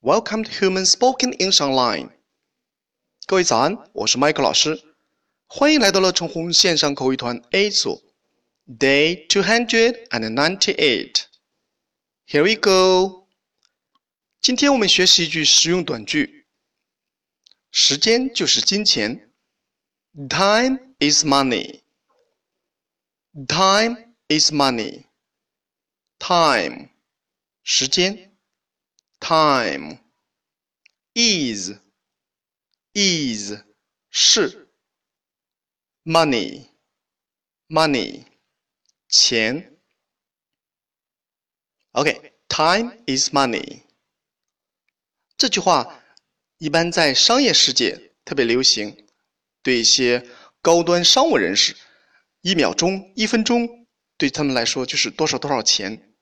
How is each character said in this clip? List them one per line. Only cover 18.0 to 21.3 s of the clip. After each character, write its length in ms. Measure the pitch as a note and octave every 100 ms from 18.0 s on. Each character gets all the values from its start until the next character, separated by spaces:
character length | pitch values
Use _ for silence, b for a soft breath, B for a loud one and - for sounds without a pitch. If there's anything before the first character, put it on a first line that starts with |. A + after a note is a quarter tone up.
| D#3 A#3 C4
就 120 | - D3
是 160 | -
金 220 | - G3
钱。 480 | G#3 - G#2+ C3 _ _ _ _ _ _ _ _ _ D#3 C#3
Time 500 | D3+ G3 G#3+ B3+ C4 - _
is 240 | C#3+ C#3
money. 560 | D#3